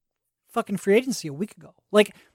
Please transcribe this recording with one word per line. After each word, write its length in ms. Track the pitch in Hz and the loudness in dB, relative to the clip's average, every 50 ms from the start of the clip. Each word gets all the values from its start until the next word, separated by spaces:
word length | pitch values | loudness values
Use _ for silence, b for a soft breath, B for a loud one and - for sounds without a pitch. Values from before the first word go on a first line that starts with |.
| _ _ _ _ _ _ _ _ _ _ | _ _ _ _ _ _ _ _ _ _
fucking 260 | - 240 - - 202 175 | -8 -6 -6 -6 -6 -4
free 180 | - 196 202 | 0 2 2
agency 320 | 233 254 269 196 - - 156 | 2 2 0 -6 -8 -8 -10
a 40 | |
week 240 | 139 147 208 - - | -8 -8 -10 -10 -12
ago. 160 | - - - _ _ _ - | -18 -20 -20 _ _ _ 0
Like, 240 | - 208 208 - - b b b | 2 2 2 2 0 b b b